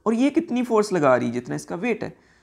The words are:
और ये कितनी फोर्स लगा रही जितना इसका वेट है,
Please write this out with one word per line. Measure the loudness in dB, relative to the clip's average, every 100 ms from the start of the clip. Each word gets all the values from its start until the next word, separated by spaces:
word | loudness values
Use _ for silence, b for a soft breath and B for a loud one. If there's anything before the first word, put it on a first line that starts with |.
| -2
और |
ये | 2 2
कितनी | 0 -2 -2
फोर्स | 0 2 2
लगा | 2 4 4
रही | 2
जितना | -4 -6 -8
इसका | -8 -6
वेट | -4 -4
है, | -6 -14 b b